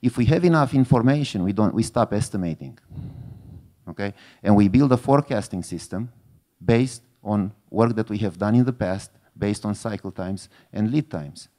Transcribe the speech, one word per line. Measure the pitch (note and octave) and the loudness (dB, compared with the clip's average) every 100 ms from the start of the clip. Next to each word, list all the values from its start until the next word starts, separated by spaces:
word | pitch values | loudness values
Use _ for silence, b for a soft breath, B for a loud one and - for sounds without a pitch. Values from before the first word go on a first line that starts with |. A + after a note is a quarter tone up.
if | B2+ B2+ | -2 0
we | A2+ | 2
have | D#3+ | 4
enough | F3 E3 C#3 | 4 4 2
information, | C#3 B2+ B2+ A#2 C#3+ C#3 G#2+ | 2 4 4 4 2 -2 -2
we | F#2 | -2
don't, | G2+ G#2+ | 2 0
we | - | 2
stop | A2+ - A2 | -2 0 0
estimating, | G#2 A#2+ G#2 F2 D#2 C2+ - _ B B B B B B B B _ - | 0 -4 -4 -6 -6 -12 -18 _ B B B B B B B B _ -18
okay? | D#2 G2+ - b b | -8 -8 -8 b b
And | - | 4
we | G#2 G2+ | 6 6
build | A2 C#3+ | 4 4
a | B2 | 2
forecasting | A#2+ C#3 C#3+ A#2 - F#2+ | 4 2 2 -4 -4 -10
system | F2 E2+ - F#2 A#2+ - _ _ _ _ | -8 -10 -10 -8 -8 -12 _ _ _ _
based | F#2 A#2 B2+ - _ _ | 0 2 2 -4 _ _
on | G#2 G#2 G2 - _ | -4 -2 -2 -6 _
work | G2 A2+ A2 | 0 2 2
that | A2 | -4
we | G#2 | -2
have | G#2 F2 | -4 -2
done | G2+ | 0
in | A#2 | 2
the | B2 | 2
past, | B2 F#2 F#2+ - _ _ - | 0 -4 -4 -8 _ _ -6
based | G2+ G#2 | -4 -2
on | G#2 | -4
cycle | G2+ A2+ G#2 G2 | -6 -6 -8 -10
times | F#2 F#2 F#2+ - b b | -8 -8 -8 -12 b b
and | - G#2+ | -4 -2
lead | C#3+ D3+ | -2 -4
times. | F2 D2 - - | -8 -10 -16 -20